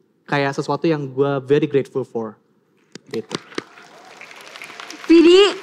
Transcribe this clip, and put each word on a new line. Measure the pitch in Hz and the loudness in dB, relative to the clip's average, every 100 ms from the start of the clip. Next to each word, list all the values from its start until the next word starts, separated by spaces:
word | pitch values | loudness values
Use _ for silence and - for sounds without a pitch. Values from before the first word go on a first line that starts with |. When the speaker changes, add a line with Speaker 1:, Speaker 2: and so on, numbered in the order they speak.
| _ _ - | _ _ -8
Speaker 1:
kayak | 143 139 139 | -4 -4 -6
sesuatu | 147 143 170 | -6 -4 -4
yang | 151 135 | -4 -6
gue | 127 139 139 127 | -4 -2 -4 -2
very | 147 147 | -2 0
grateful | 139 127 135 | -2 -4 -8
for. | 120 113 107 - _ _ _ _ _ - _ | -8 -10 -10 -14 _ _ _ _ _ -20 _
Gitu. | 113 - - - - - - - - - - - - - - - - - 311 - | -12 -10 -16 -14 -16 -16 -20 -20 -20 -20 -20 -20 -20 -20 -20 -20 -18 -18 -8 4
Speaker 2:
Vidi, | 330 330 370 392 - | 6 8 6 4 0